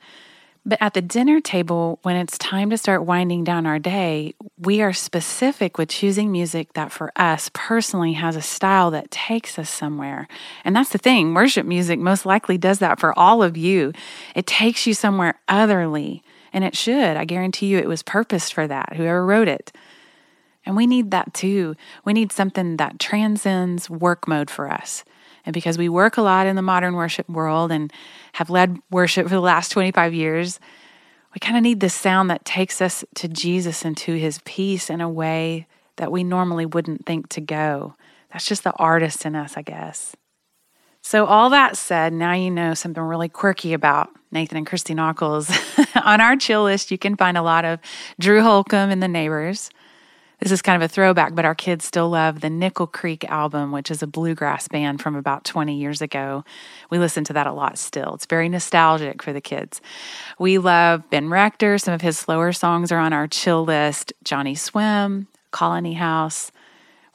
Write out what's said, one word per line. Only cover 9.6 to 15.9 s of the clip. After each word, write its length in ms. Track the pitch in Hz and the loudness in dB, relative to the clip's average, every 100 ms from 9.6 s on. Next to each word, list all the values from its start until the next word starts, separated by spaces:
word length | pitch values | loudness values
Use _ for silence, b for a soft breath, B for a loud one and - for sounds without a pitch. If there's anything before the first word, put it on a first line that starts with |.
| 160 | -10
somewhere. 580 | - 151 147 139 139 156 B B B - | -6 -6 -6 -8 -10 -12 B B B 0
And 100 | 208 | 2
that's 160 | 269 | 2
the 60 | 196 | 2
thing, 360 | 254 254 160 | 4 4 4
worship 320 | 165 254 240 165 | 4 4 4 0
music 320 | 175 175 165 | 0 0 0
most 280 | 180 190 190 | 2 0 2
likely 320 | 190 - 185 | 0 2 2
does 220 | 185 196 | 2 2
that 200 | 180 - | 2 2
for 180 | 160 - | 2 6
all 240 | 175 233 | 8 8
of 140 | 190 165 | 4 2
you. 380 | 170 190 143 170 B B B - | 2 2 2 -4 B B B -6
It 100 | 190 | -2
takes 400 | - 220 233 - | 2 2 2 0
you 80 | |
somewhere 460 | 208 214 196 170 - - | 2 2 2 0 -2 0
otherly, 720 | 196 220 196 165 | 4 4 4 2